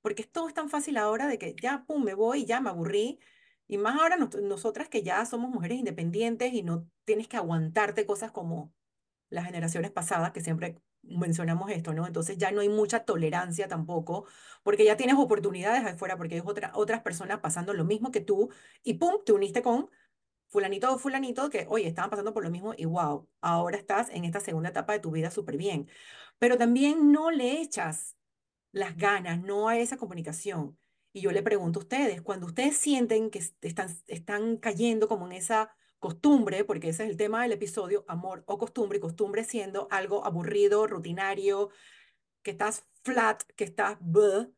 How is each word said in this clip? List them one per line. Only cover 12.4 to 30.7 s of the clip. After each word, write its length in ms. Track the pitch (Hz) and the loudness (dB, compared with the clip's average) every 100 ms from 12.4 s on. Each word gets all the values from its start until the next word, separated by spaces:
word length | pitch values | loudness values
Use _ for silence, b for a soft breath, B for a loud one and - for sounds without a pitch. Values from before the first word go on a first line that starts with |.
| 190 | 0
no 80 | 202 | 2
hay 80 | 202 | 2
mucha 360 | 214 208 226 | 2 2 0
tolerancia 640 | - 180 160 175 180 170 190 | 0 0 0 0 -4 -4 -4
tampoco, 580 | 170 160 170 165 180 202 B B B | -4 -4 -4 -4 -6 -8 B B B
porque 220 | - 208 | 0 8
ya 120 | 214 208 | 8 8
tienes 200 | 254 277 | 4 4
oportunidades 680 | 277 208 196 180 190 247 | 6 4 2 -2 0 2
afuera, 320 | 220 170 190 185 | 0 -4 -6 -6
porque 200 | 170 170 | -4 -6
hay 60 | |
otra-, 280 | 175 208 - | -4 -6 -6
otras 280 | - 208 226 | -2 0 0
personas 380 | 220 165 185 202 | -2 -6 -4 -4
pasando 320 | 156 175 175 | -4 -4 -4
lo 100 | 196 | -2
mismo 260 | 165 214 254 | 0 0 0
que 100 | 220 | -2
tú, 300 | 202 196 240 B B B | 0 2 2 B B B
y 120 | - | -6
pum, 200 | 170 339 403 | 0 2 2
te 80 | - | 4
uniste 300 | 202 196 240 | 4 4 0
con 280 | 247 240 - b b _ _ _ _ | 2 0 -2 b b _ _ _ _
fulanito 440 | 202 208 196 254 | -2 0 0 0
o 40 | 262 | 0
fulanito 520 | 277 269 269 247 294 | -2 -2 -4 -2 -2
que, 160 | 226 - | -4 -2
oye, 200 | 220 170 | -2 -2
estaban 220 | 165 190 | -2 -4
pasando 240 | 208 202 | -4 -4
por 100 | 202 | -4
lo 60 | 175 | -4
mismo 240 | 170 202 - | -6 -8 -6
y 100 | 165 | -4
wow, 420 | 170 156 143 - _ | 0 0 -2 -8 _
ahora 360 | 175 170 175 202 | 0 2 0 -4
estás 320 | 196 202 233 | 0 0 0
en 140 | - | -4
esta 160 | 170 185 | -4 -4
segunda 300 | 202 160 170 | -4 -4 -2
etapa 240 | 175 - | -4 -2
de 60 | 208 | -2
tu 100 | 170 | -2
vida 180 | 160 170 | -2 -2
súper 260 | 196 170 143 | -4 -6 -4
bien. 320 | 196 160 - B B B B _ | -2 -4 -8 B B B B _
Pero 200 | 240 247 | 4 6
también 540 | 233 240 285 320 294 | 6 6 4 8 8
no 180 | 294 320 | 8 6
le 300 | 320 247 294 | 2 0 0
echas 540 | 311 - 170 160 - - _ _ _ _ _ | -4 -4 -4 -6 -10 -14 _ _ _ _ _
las 240 | 196 190 165 | -4 -4 0
ganas, 440 | 196 202 180 170 | 2 2 0 -4
no 260 | 185 202 214 | -2 0 2
a 100 | 233 | 2
esa 180 | 240 262 | 0 -4
comunicación. 840 | 214 175 160 156 208 175 143 | -8 -8 -8 -6 -6 -4 -6